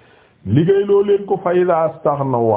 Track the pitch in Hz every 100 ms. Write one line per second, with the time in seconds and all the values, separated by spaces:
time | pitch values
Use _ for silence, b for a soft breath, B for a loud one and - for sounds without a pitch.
0 | b b b b 92 120 170 196 202 202
1 | 202 196 196 190 185 180 180 165 160 147
2 | 160 139 135 123 113